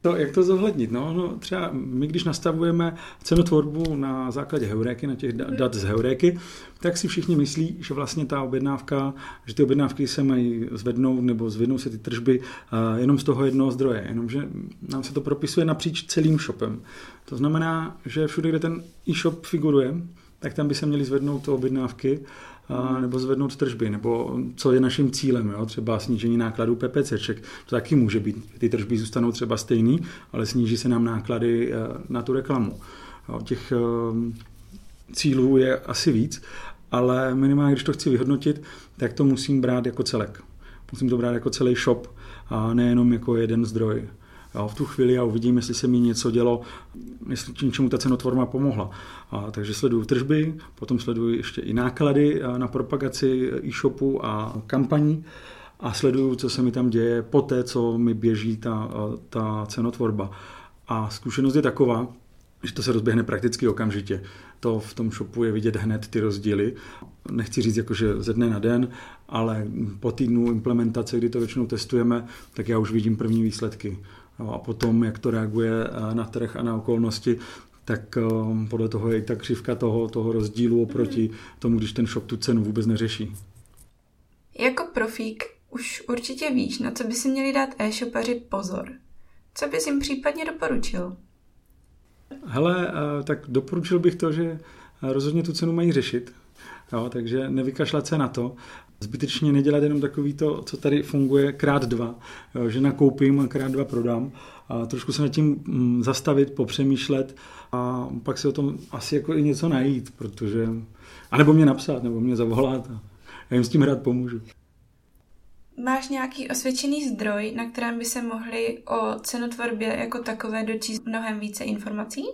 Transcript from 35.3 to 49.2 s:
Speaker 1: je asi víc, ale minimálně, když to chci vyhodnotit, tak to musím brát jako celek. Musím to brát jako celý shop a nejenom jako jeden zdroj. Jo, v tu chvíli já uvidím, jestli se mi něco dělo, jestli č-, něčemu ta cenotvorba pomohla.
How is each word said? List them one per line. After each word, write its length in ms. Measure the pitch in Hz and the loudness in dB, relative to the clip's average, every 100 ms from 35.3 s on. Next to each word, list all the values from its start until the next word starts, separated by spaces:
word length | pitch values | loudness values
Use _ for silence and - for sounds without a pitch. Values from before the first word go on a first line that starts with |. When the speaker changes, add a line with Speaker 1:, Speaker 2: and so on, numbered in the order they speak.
| 131 127 135 | 4 6 6
Speaker 1:
je 220 | 131 131 | 4 2
asi 340 | - 123 - | -2 0 2
víc, 300 | 120 127 - - - - - - | 2 0 -4 -14 -14 -14 -14 -4
ale 440 | 123 123 127 131 | 0 2 2 2
minimálně, 380 | 131 135 143 143 | 2 4 6 6
když 100 | 135 | 4
to 80 | - | 2
chci 180 | - - | -2 2
vyhodnotit, 520 | 123 127 139 156 147 - - - - | 2 2 2 2 -2 -6 -18 -20 -4
tak 160 | 117 | -4
to 120 | - | 2
musím 360 | 139 131 135 139 | 4 4 2 2
brát 260 | 123 123 123 | 4 2 0
jako 160 | 120 | -2
celek. 400 | 127 120 101 - - - - - - | -2 0 -4 -6 -20 -20 -20 -20 -14
Musím 160 | - 131 | -2 0
to 80 | 123 | 2
brát 160 | 120 | 2
jako 180 | 120 123 | 0 -2
celý 240 | - 127 | 0 2
shop 400 | 123 - 117 - - - - - | 2 2 2 0 -16 -16 -18 -6
a 260 | 113 110 | -2 2
nejenom 380 | 117 120 120 120 | 4 4 6 6
jako 240 | 117 117 117 | 4 2 2
jeden 280 | 113 113 | 2 2
zdroj. 440 | 113 110 110 113 113 - - - - | 0 0 0 -2 -6 -14 -20 -20 -14
Jo, 140 | - 104 | -6 -6
v 60 | |
tu 100 | 104 | -4
chvíli 280 | 143 - 123 | -6 2 4
já 120 | 123 | 4
uvidím, 320 | 123 110 117 123 | 4 2 4 2
jestli 180 | 117 | 2
se 120 | 120 127 | -2 2
mi 140 | 123 | 4
něco 300 | 120 113 123 | 4 2 2
dělo, 300 | 117 120 120 - - - - - - - | 4 4 2 -2 -16 -16 -16 -14 -14 -8
jestli 260 | 131 - | -8 -8
č-, 120 | 120 139 | -2 -2
něčemu 220 | 123 131 | 2 2
ta 100 | 123 | 2
cenotvorba 480 | 131 127 127 127 123 | 2 0 2 0 0
pomohla. 440 | 127 139 110 98 - - - | 0 0 0 -4 -8 -16 -18